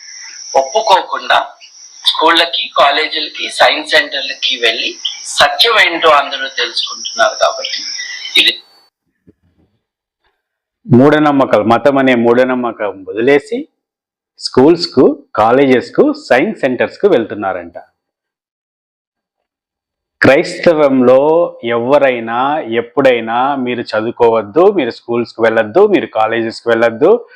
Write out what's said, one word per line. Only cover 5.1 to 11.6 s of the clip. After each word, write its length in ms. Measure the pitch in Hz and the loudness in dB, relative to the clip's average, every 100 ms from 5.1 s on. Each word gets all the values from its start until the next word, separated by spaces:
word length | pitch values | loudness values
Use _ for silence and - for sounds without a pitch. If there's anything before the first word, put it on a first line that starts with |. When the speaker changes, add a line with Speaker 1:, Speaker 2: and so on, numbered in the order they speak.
| - | -12
Speaker 1:
సత్యం 680 | - - - - 233 220 175 | -10 -2 -2 0 0 2 0
ఏంటో 160 | 165 160 | 0 2
అందరూ 400 | 143 135 135 135 | 2 0 -6 -8
తెలుసుకుంటున్నారు 840 | - 117 - - - - - 110 | -6 -6 -6 -8 -10 -12 -4 -4
కాబట్టి 480 | - 80 - - - - - - - - - | 0 -2 -2 -8 -10 -10 -12 -14 -14 -6 -2
ఇది. 180 | - - _ _ _ _ _ _ _ _ 87 87 85 _ _ _ _ _ _ _ _ _ _ _ 226 120 | -2 -4 _ _ _ _ _ _ _ _ _ _ _ _ _ _ _ _ _ _ _ _ _ _ 2 4
Speaker 2:
మూఢనమ్మకాలు, 680 | 143 151 151 139 127 110 | 6 4 2 2 2 2